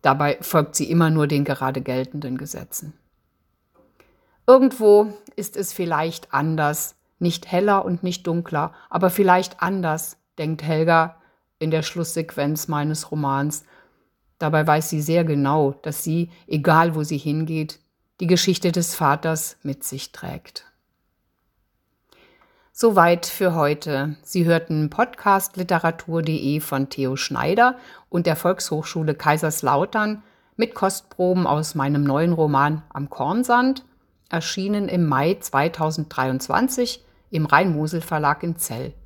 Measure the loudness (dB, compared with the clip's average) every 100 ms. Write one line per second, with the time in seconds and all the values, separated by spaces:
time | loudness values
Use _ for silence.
0 | 2 2 0 -2 0 0 0 -4 0 2
1 | 4 4 2 2 0 -2 -2 -4 -4 -4
2 | -4 -8 -8 -8 -10 -14 -12 -14 -14 -20
3 | _ _ _ _ _ _ _ _ _ _
4 | _ _ _ _ 6 8 8 4 6 6
5 | 6 -4 -16 -12 -10 -8 -8 -6 -2 -2
6 | -2 -6 -12 -4 -2 0 0 -2 -8 _
7 | _ _ -2 -2 -4 -2 2 2 0 -4
8 | -4 -6 -4 -4 -4 -4 -4 -8 -8 0
9 | 0 4 4 4 2 -6 -4 -2 -2 -4
10 | -6 -14 _ -8 -6 -4 -2 0 4 4
11 | 2 -4 _ _ _ _ -2 -2 -2 -6
12 | -6 -4 -6 -4 -2 -2 -4 -2 -2 -4
13 | -6 -4 -2 0 -2 -4 _ _ _ _
14 | _ _ _ _ 0 2 4 2 0 -4
15 | 0 0 2 0 2 2 0 -2 -8 -8
16 | -4 -2 -4 -8 -6 0 4 4 4 2
17 | -4 -4 -2 -2 -2 -4 -6 -10 _ _
18 | _ _ 2 2 4 2 0 0 -2 0
19 | 2 2 0 -4 -6 -10 -10 -8 -8 -10
20 | -14 -12 -12 -12 -14 -20 -20 _ _ _
21 | _ _ _ _ _ _ _ _ _ _
22 | _ _ _ _ _ _ _ 2 4 6
23 | 6 4 -2 -2 0 2 0 0 -2 -2
24 | -2 -6 -6 0 2 2 0 -2 -2 0
25 | -2 0 2 2 0 -8 -2 0 0 -2
26 | -4 -4 -2 -2 0 -2 -2 -4 -4 -4
27 | -4 -4 -4 -2 0 4 4 2 -14 -20
28 | _ -2 0 0 0 -2 -4 -6 -6 -4
29 | -4 0 2 2 0 -2 0 0 0 -2
30 | -2 -4 -12 _ _ -4 -4 0 -2 -2
31 | _ -2 0 2 2 0 0 -2 0 2
32 | 2 2 2 2 2 4 2 0 -8 -10
33 | -10 -4 -2 0 2 2 2 -2 -8 _
34 | _ _ _ -6 -4 -6 -4 -2 -2 0
35 | 2 2 2 -2 -2 0 0 0 -4 -2
36 | -6 -2 -2 -2 -2 0 0 -2 -4 -6
37 | _ _ _ -4 2 4 4 0 -2 -4
38 | -4 0 0 0 -4 -6 -6 -8 -10 -12